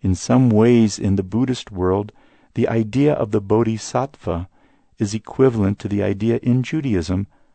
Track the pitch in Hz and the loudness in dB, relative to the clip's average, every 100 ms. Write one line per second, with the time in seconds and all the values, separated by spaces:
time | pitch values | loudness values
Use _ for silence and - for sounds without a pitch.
0 | - 90 - 127 127 107 117 120 110 - | -2 -2 0 4 4 6 6 6 4 0
1 | 104 98 92 110 131 123 - 98 92 95 | -2 -2 -2 -2 -2 -4 -8 -4 0 0
2 | 110 _ _ _ _ - 117 117 107 120 | -2 _ _ _ _ -4 -2 0 -2 0
3 | 143 147 120 104 98 107 113 110 - 123 | 0 0 -2 -2 0 0 0 -2 -4 -4
4 | 135 - - 85 92 _ _ _ _ _ | -4 -8 -6 -6 -8 _ _ _ _ _
5 | 104 107 - - 131 117 101 101 101 101 | -6 -6 -10 2 2 4 0 -2 -4 -2
6 | 98 101 110 117 - 123 123 156 139 95 | -2 -2 -2 -2 0 0 0 -4 -2 -2
7 | 82 92 101 _ _ | -2 -4 -6 _ _